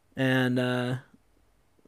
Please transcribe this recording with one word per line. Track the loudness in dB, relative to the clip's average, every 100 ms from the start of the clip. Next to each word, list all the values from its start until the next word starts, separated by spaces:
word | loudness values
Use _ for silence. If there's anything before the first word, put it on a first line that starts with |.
| _ -2
And, | 0 2 2 0
uh, | 0 -2 -2 -6 -8 _ _ _ _ _ _ _